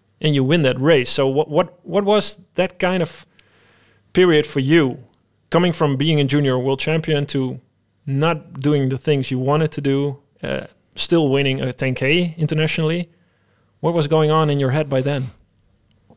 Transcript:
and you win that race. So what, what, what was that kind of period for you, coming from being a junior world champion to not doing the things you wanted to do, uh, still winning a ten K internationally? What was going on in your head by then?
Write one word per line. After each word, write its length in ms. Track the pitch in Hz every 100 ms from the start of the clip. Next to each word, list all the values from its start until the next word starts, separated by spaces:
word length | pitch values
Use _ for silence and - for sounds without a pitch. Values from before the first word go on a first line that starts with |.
| _ _
and 120 | 156 143
you 80 |
win 200 | 131 170
that 160 | 139 123
race. 300 | 139 156 120
So 160 | - 135
what, 200 | 135 156
what, 200 | 151 170 - -
what 180 | 175
was 360 | 202 214 - - - -
that 240 | 185 -
kind 240 | 185 185
of 220 | 160 - - _ _ _ _ _ _ _ _
period 340 | - 185 151 147
for 120 | 147
you, 360 | 131 165 139 120 - _ _ _ _
coming 220 | 165 180
from 240 | 165 151 135
being 220 | 151 156
a 40 |
junior 340 | 139 147 139 127
world 220 | 127 135
champion 460 | - 160 160 151 143
to 320 | 139 131 127 _ _ _ _ -
not 520 | 139 156 165 - 139
doing 300 | 139 147 135
the 80 | 131
things 320 | - 143 127
you 80 | 127
wanted 340 | 127 151 156
to 80 | -
do, 360 | 139 139 143 135 _ _
uh, 240 | 135 135 - _ _ -
still 340 | - 170 147
winning 320 | 135 139 135
a 100 | 131
ten 220 | 123 135
K 400 | 127 135 170 175 160
internationally? 720 | 151 156 156 - 156 170 170 _ _ _ _ _ _ _
What 120 | 151
was 140 | 170 147
going 240 | 156 156
on 180 | 156 156
in 100 | 143
your 120 | 135
head 180 | 143 147
by 120 | 135
then? 220 | 131 143 123 - _ _ _ _ _ _ _